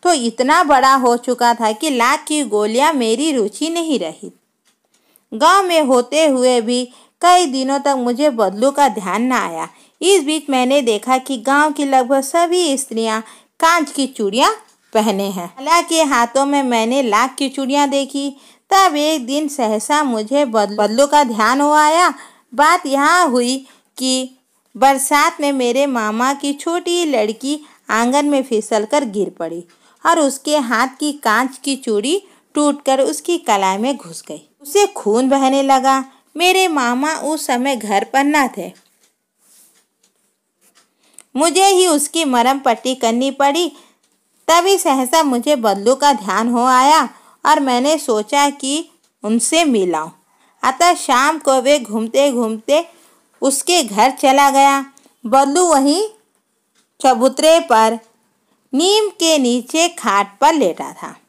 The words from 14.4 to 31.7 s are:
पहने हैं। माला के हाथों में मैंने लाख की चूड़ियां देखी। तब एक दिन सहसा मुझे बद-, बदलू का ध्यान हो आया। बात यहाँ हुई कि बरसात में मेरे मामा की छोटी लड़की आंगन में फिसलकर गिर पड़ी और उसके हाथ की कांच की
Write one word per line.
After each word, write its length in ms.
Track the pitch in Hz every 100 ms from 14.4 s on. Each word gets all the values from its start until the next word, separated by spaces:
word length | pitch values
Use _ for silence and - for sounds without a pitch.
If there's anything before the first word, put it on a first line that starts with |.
| 330 440 _ _ _
पहने 360 | 226 220 196 196
हैं। 160 | 190 175
माला 340 | - 277 330
के 200 | 330 330
हाथों 420 | 311 262 240 247 277
में 160 | 285
मैंने 380 | 262 233 226 262
लाख 340 | 254 208 254 262
की 140 | 277
चूड़ियां 400 | 269 269 277 285
देखी। 400 | 277 269 277 277 277 _ _ _
तब 240 | 381 381 294
एक 300 | 302 311 240
दिन 220 | 277 302
सहसा 560 | 285 220 214 - 294
मुझे 400 | 294 220 214 277 285
बद-, 300 | 220 208 208
बदलू 280 | 208 226 285
का 160 | 294
ध्यान 380 | 285 220 214 262
हो 100 | 294
आया। 420 | 302 302 320 349 - - _ _
बात 320 | 233 302 349 330
यहाँ 420 | 269 285 349 339
हुई 280 | 247 247 262 269 _ _ -
कि 320 | 262 262 254 _ _ _ _ 214
बरसात 680 | 262 269 269 294 311 330
में 100 | 285
मेरे 340 | 269 247 240 285
मामा 480 | 247 214 220 254
की 200 | 277 277
छोटी 500 | 285 - 339 349 349 339
लड़की 540 | 254 214 214 262 302 302 _ _
आंगन 360 | 214 240 269 294
में 160 | 285
फिसलकर 640 | 262 220 214 220 208 294 277
गिर 240 | 202 180
पड़ी 340 | - 165 170 170 _ _ _ 311
और 140 | 339
उसके 380 | 285 262 - 294
हाथ 300 | 240 226 254 262
की 120 | 302
कांच 440 | 285 233 214 262 262
की 180 | -